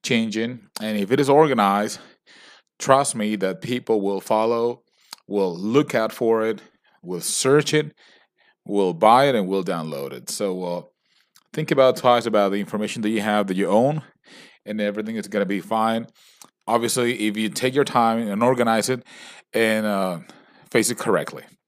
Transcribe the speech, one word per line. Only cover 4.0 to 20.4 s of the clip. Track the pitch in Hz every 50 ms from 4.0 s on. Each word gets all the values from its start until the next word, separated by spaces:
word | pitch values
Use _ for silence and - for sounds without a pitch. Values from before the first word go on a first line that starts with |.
will | 98 98 101 95
follow, | - - 110 110 110 113 120 117 117 120 120 _ _ _ _ _ _ _ - _ _ -
will | 98 104 95 90 85
look | 87 95 107 117 143 151 147 -
out | 117 110 107
for | - - 120 113 113 113 110
it, | 113 107 101 - _ _ _ _ _ _ _
will | - 87 90 85
search | - - - - - 131 139 151 147 -
it, | - 151 147 147 _ _ - - _ _ _ _ _ _ _ _ _ _ _
will | - 101 101 98 92
buy | 87 82 110 107 117 127 139
it, | 143 131
and | 110 95
will | 92 98 98
download | 90 95 90 85 78 78 76 69 69 69
it. | - - 71 -
So, | - - 104 98 92 92 90
uh, | 87 87 87 - - _ _ _ _ _ _ _ _ _ _ _ _
think | - 156 156 -
about | 160 135 131 127 127
twice | - - 127 120 120 110
about | 117 110 107 101 98
the | 98 101
information | 101 - - 104 107 104 - 120
that | 107 107
you | 113 107
have, | 101 107 104 104 101
that | 98 92
you | 92 95 85
own, | 98 107 123 139 156 156 - - _ _ _ _ - - - - _ _ _
and | - 107 107
everything | 104 104 101 107 107 107 113
is | 110 101 -
gonna | - 101 98
be | 92 101 95
fine. | - - 113 113 110 113 113 117 117 - _ _ _ - _ _ - _ _ _ _
Obviously, | - 117 120 117 113 - 127 120 120 127 107 107 107
if | 101
you | 110 110 104
take | - - 127 131
your | 127 143 139
time | - - 127 120 113 113 117 117
and | 104 98 104
organize | 120 123 131 123 120 113 113 110 101 -
it | 131 123 - - - - - - - - _ _
and, | - 113 113 110 110 107 107
uh, | 107 101 98 95 92 87 82 - - - -